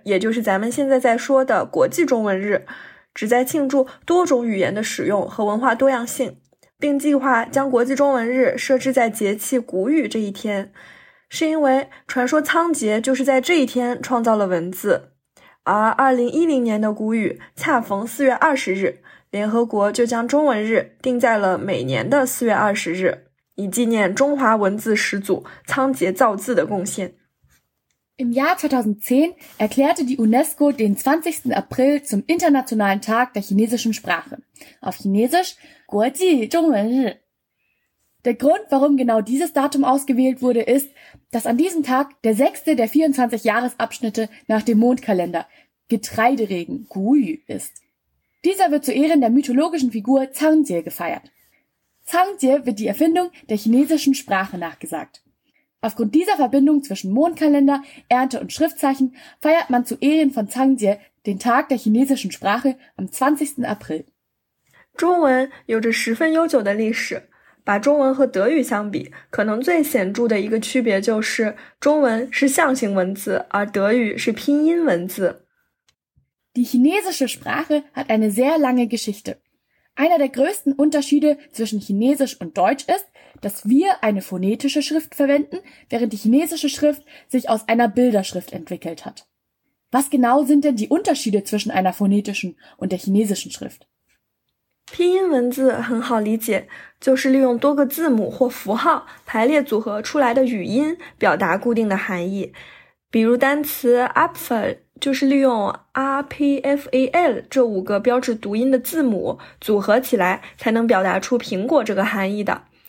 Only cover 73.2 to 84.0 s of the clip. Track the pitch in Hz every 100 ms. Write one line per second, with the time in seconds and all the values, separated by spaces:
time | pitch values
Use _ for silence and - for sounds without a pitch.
73.2 | - 190 - 202 208 202 196 247 220 -
74.2 | - 214 - 285 311 339 311 175 180 -
75.2 | 185 - _ _ _ _ _ _ _ _
76.2 | _ _ _ - 240 247 262 392 381 330
77.2 | 254 - - 302 320 302 285 - 277 220
78.2 | 214 196 262 320 277 254 233 233 - 202
79.2 | - - _ _ _ _ _ - 302 339
80.2 | 269 247 285 - - 277 302 302 277 294
81.2 | 302 285 - - 220 214 - 202 240 285
82.2 | 262 - 170 165 185 277 - 381 - _
83.2 | _ _ 202 - 208 262 381 370